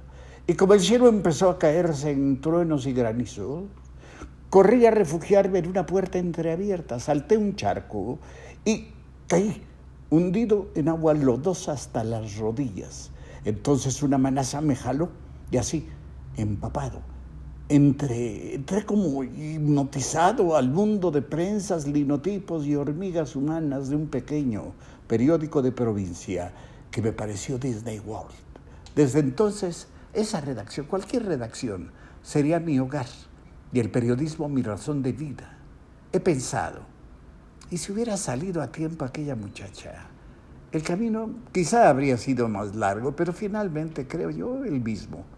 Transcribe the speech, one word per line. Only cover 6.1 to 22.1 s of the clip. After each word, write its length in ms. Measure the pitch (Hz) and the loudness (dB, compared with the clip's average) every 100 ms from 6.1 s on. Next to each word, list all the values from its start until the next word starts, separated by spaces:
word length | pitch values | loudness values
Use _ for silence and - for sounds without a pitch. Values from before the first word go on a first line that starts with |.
| 185 | 0
entreabierta, 840 | 180 160 165 165 202 185 160 120 | -2 -2 -2 -2 -2 -2 -4 -6
salté 380 | 120 147 139 220 | 0 0 2 2
un 180 | 208 - | 2 0
charco 640 | 101 95 - 104 98 135 - - - - - | -2 -2 -4 -6 -6 -6 -12 -18 -18 -6 0
y 220 | 214 - - - - - | 0 -2 -18 -20 -14 0
caí, 360 | 175 208 - - - - - - | 2 2 -2 -10 -20 -20 -18 2
hundido 580 | 151 175 180 226 208 190 - | 4 4 2 4 2 0 -2
en 140 | 147 | 0
agua 240 | 165 160 | 2 4
lodosa 580 | 151 135 120 165 175 - | 4 4 4 2 -2 -4
hasta 320 | 139 - 127 | -6 -4 -4
las 320 | 113 113 107 101 | -2 -4 -6 -6
rodillas. 760 | 110 113 135 92 - - - - - - - | -4 -2 -4 -6 -10 -12 -16 -16 -16 -10 -4
Entonces 580 | 104 - 139 135 123 | -2 2 2 2 0
una 140 | 143 135 | 2 2
manaza 420 | 131 135 131 143 | 2 0 -2 -2
me 160 | 151 127 | 0 0
jaló 320 | - 131 175 - - - - | 0 -2 -2 -6 -18 -16 -2
y 60 | 127 | -2
así, 300 | 117 - - - - - - - | 0 -2 -6 -12 -16 -16 -12 -4
empapado, 640 | 104 101 113 147 135 - - - - - - - - | -4 -2 -4 -4 -6 -8 -12 -16 -16 -16 -16 -12 2
entré, 840 | 147 143 131 143 117 120 101 95 127 | 6 6 4 0 -2 -4 -6 -8 -8
entré 280 | 139 196 | -2 -2
como 400 | 208 214 180 135 | 0 2 2 0
hipnotizado 1300 | 127 131 151 156 151 143 135 139 123 156 175 240 180 156 | -4 -8 -8 -2 2 2 2 -2 -2 2 4 4 4 4
al 120 | 127 | 4
mundo 420 | 151 214 214 180 | 2 2 2 2
de 100 | 147 | 0
prensas, 640 | - 151 180 214 185 349 143 | 0 -2 -2 -2 -2 -2 0
linotipos 800 | 147 143 | 0 2